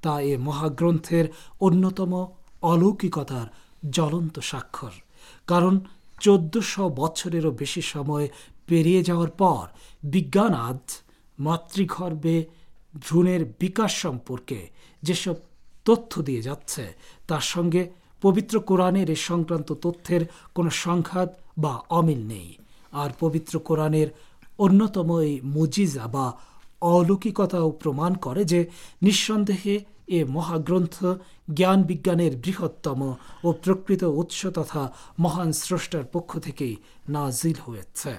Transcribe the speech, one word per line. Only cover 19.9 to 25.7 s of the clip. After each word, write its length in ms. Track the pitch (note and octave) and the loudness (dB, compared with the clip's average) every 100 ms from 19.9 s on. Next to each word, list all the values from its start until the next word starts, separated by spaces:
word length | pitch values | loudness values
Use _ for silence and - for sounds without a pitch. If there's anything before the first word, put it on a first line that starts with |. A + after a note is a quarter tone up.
| E3+ - F3 E3 - - - | -6 -2 0 0 -8 -10 -2
কোনো 140 | E3 | -2
সংঘাত 680 | - E3+ F3 E3 F#3 F3+ - - - | 0 0 0 0 -2 -2 -4 -14 -4
বা 240 | D#3 B2+ - | -4 -4 -2
অমিল 380 | E3+ E3 C#3 G#2+ | 2 2 2 -4
নেই। 300 | G#2+ F2 E2+ - - - | -10 -14 -20 -20 -20 -14
আর 180 | C#3+ C#3+ B2 | -6 -6 -2
পবিত্র 400 | E3 D#3 D#3 D#3+ | -2 -2 -4 -8
কোরআনের 480 | - D#3+ D#3 D#3 D3+ - - - - - | -2 0 2 2 0 -2 -20 -20 -20 2
অন্যতম 640 | G3 G3 G#3+ G3+ E3 E3+ | 6 6 6 0 0 2
এই 220 | D3+ C#3+ | 0 -2
মুজিজা 640 | C3 D3 D#3+ | -4 0 0